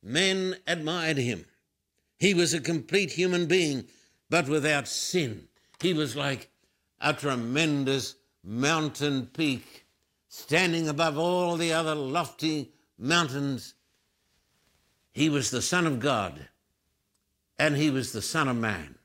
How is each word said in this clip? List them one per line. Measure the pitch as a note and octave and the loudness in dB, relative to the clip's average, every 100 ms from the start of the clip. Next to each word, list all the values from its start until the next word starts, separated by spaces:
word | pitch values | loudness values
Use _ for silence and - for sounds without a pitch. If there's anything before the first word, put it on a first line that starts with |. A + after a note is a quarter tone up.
Men | F#2+ C3+ F#3+ F#3+ F#3 F#3 - | -2 0 2 2 -2 -4 -4
admired | E3+ D3+ F3 D#3+ D3 | -4 -2 -2 0 0
him. | B2 G2+ D#2+ _ _ _ _ _ _ _ | 0 -4 -8 _ _ _ _ _ _ _
He | F3+ | 2
was | F3+ E3+ | 4 2
a | D#3+ | 0
complete | C3+ E3 A#2 F#3+ F#3 | 0 -2 0 0 0
human | D3 F3+ F3+ E3 | 0 0 2 2
being, | F#3 E3 C3+ G#2 - _ _ _ | 2 2 -2 -6 -18 _ _ _
but | D#3+ C#3 | 0 2
without | D3+ C#3+ D3 - | 0 2 0 0
sin. | - - F3+ C#3 G2+ D2+ _ _ _ | -6 -2 -2 -2 -6 -14 _ _ _
He | E3+ | 0
was | D#3 D3+ | 0 0
like | A#2+ C#3+ B2+ - _ _ _ _ _ | -2 -4 -4 -8 _ _ _ _ _
a | D3 | -2
tremendous | D3+ C#3+ B2+ A#2 C3+ D#3+ C#3+ C3+ C3+ - - _ _ | -2 -2 -2 -2 0 2 2 0 0 -2 -10 _ _
mountain | F2 A2+ C#3 D#3+ D3+ - D3 C3+ A#2 | -10 -2 2 2 0 -2 -2 -2 -4
peak, | - D#3+ B2+ - - _ _ _ _ _ | -2 -2 -2 -8 -20 _ _ _ _ _
standing | - - D#3 F#3 E3 D#3+ | -20 0 2 2 0 -2
above | D3 E3 D3 | 0 0 0
all | E3+ F3+ F3+ E3+ | 0 2 0 0
the | E3 | 0
other | D#3+ D#3+ | 0 0
lofty | D3+ C3+ D#3 D3+ - D#3+ D#3 B2+ _ _ _ | -2 -2 -2 -4 -4 -2 -2 -6 _ _ _
mountains. | A#2+ F3 D#3+ C3+ C#3 B2+ - - _ _ _ _ _ _ _ _ _ _ _ _ _ | 0 2 2 -2 -4 -4 -8 -20 _ _ _ _ _ _ _ _ _ _ _ _ _
He | - D3+ | 0 2
was | D3 A#2+ | 2 0
the | B2+ | -2
Son | - F3+ E3+ | 0 2 2
of | C3 | 0
God, | C3+ B2 F#2+ D2 - _ _ _ _ _ _ _ _ _ _ _ | 2 2 0 -6 -18 _ _ _ _ _ _ _ _ _ _ _
and | D3+ | 2
he | C#3+ D3+ | 4 2
was | C3 A#2 | 2 -2
the | A2 | -6
Son | - E3 C#3 | -4 0 0
of | A#2+ | 0
Man. | A2+ G2 D2 - | -2 -4 -8 -18